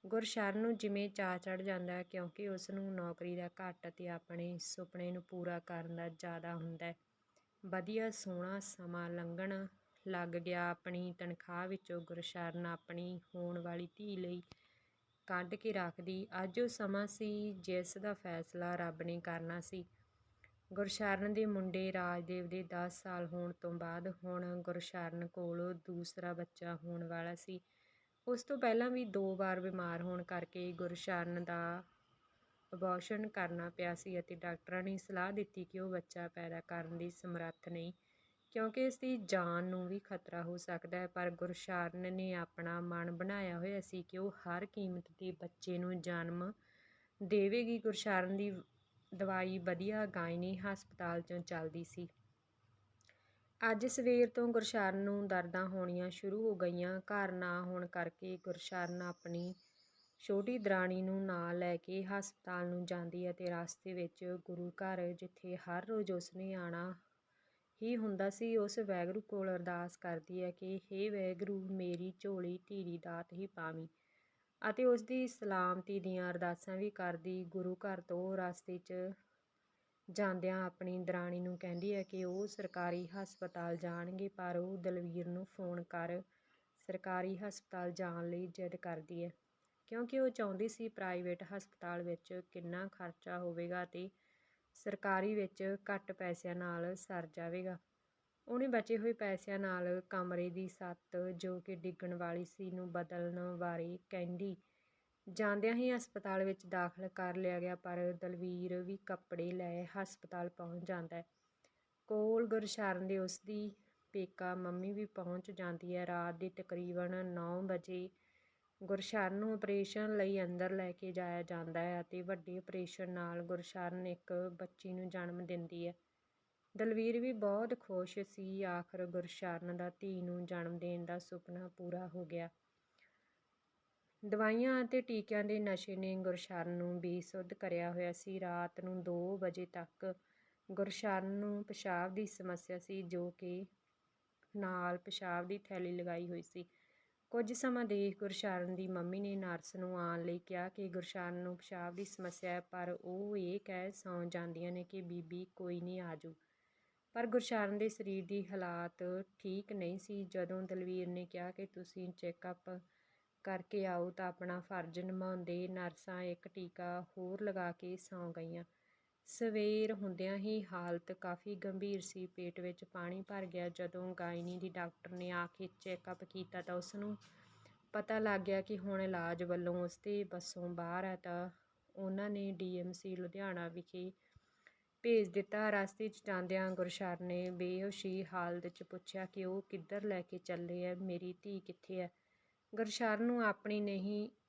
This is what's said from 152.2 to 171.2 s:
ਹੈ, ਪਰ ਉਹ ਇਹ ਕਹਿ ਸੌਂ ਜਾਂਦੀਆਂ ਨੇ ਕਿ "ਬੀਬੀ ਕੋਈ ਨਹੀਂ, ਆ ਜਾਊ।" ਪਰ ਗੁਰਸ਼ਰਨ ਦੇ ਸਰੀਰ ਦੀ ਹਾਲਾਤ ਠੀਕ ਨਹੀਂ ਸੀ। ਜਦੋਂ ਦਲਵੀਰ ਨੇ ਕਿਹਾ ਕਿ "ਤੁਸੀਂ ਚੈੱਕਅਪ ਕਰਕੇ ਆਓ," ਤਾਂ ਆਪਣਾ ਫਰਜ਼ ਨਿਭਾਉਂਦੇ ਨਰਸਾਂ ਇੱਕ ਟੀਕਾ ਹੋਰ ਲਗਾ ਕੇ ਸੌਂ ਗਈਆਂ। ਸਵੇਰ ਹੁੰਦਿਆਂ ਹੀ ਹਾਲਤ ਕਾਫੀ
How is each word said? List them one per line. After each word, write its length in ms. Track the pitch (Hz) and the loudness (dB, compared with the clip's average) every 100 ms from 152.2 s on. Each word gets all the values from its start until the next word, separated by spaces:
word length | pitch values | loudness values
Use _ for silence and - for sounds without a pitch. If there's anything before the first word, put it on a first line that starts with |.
| 180 170 180 | -6 -4 -2
ਹੈ, 80 | 175 | -2
ਪਰ 280 | - 180 175 | -4 -4 -2
ਉਹ 420 | 175 - 185 202 208 | -4 -4 -4 -2 0
ਇਹ 220 | 175 196 - | 0 -2 -4
ਕਹਿ 260 | 185 185 | -4 -4
ਸੌਂ 300 | 196 190 175 175 | -6 -4 -2 0
ਜਾਂਦੀਆਂ 460 | 170 170 165 175 | -2 -4 -4 -4
ਨੇ 120 | 180 | -4
ਕਿ 180 | 175 190 | -6 -8
"ਬੀਬੀ 440 | 175 175 160 175 185 - | -6 -6 -6 -8 -8 -6
ਕੋਈ 240 | 180 175 | -4 -2
ਨਹੀਂ, 180 | 175 185 | -2 -4
ਆ 140 | 170 160 | -4 -6
ਜਾਊ।" 180 | 165 160 _ _ _ _ _ _ _ 233 | -8 -14 _ _ _ _ _ _ _ 0
ਪਰ 100 | 233 | 4
ਗੁਰਸ਼ਰਨ 500 | 240 240 226 202 208 | 4 4 4 4 4
ਦੇ 120 | 214 | 2
ਸਰੀਰ 360 | 214 196 190 180 | 0 -2 -2 0
ਦੀ 180 | 202 190 | -2 0
ਹਾਲਾਤ 580 | 190 180 170 170 - 180 185 196 _ | -2 -2 -2 -4 -2 -2 -2 -4 _
ਠੀਕ 340 | 196 190 202 | -2 -2 -2
ਨਹੀਂ 240 | 208 170 190 | -2 0 -2
ਸੀ। 240 | - 202 185 | -4 -4 -2
ਜਦੋਂ 360 | 190 175 185 | 0 0 0
ਦਲਵੀਰ 440 | 185 185 180 185 175 | 0 -2 0 0 0
ਨੇ 180 | 180 180 | -2 -4
ਕਿਹਾ 260 | 185 180 | -4 -6
ਕਿ 140 | 185 196 | -6 -8
"ਤੁਸੀਂ 460 | 180 175 190 180 | -8 -10 -8 -8
ਚੈੱਕਅਪ 640 | 175 175 170 180 175 - 180 175 _ _ _ _ _ - | -4 -6 -4 -6 -6 -8 -10 -12 _ _ _ _ _ -2
ਕਰਕੇ 400 | 185 - 208 190 | -2 0 0 2
ਆਓ," 240 | 175 175 | 2 2
ਤਾਂ 160 | 175 185 | 0 -4
ਆਪਣਾ 320 | 175 180 180 | -2 -4 -4
ਫਰਜ਼ 400 | 175 185 165 170 | -2 -4 -2 -2
ਨਿਭਾਉਂਦੇ 640 | 185 185 185 185 175 175 180 | -2 0 0 0 0 0 0
ਨਰਸਾਂ 540 | 185 175 170 - 180 | -2 -4 -4 -8 -4
ਇੱਕ 240 | 180 175 180 | -2 -4 -8
ਟੀਕਾ 540 | - 180 - 175 180 175 - | -10 -10 -6 -4 -4 -6 -8
ਹੋਰ 240 | 180 196 | -6 0
ਲਗਾ 300 | 208 190 175 | 0 2 0
ਕੇ 220 | 170 180 185 | -2 -6 -8
ਸੌਂ 320 | - 185 175 | -8 -6 -6
ਗਈਆਂ। 320 | 170 165 170 170 _ _ _ _ _ - | -6 -6 -8 -10 _ _ _ _ _ -14
ਸਵੇਰ 640 | - 226 214 208 214 214 | 0 2 4 6 6 4
ਹੁੰਦਿਆਂ 420 | 208 196 175 185 196 | 2 -2 0 0 0
ਹੀ 260 | 202 214 | 2 0
ਹਾਲਤ 480 | 190 180 175 170 - | 0 -2 0 0 -2
ਕਾਫੀ 440 | 185 | -6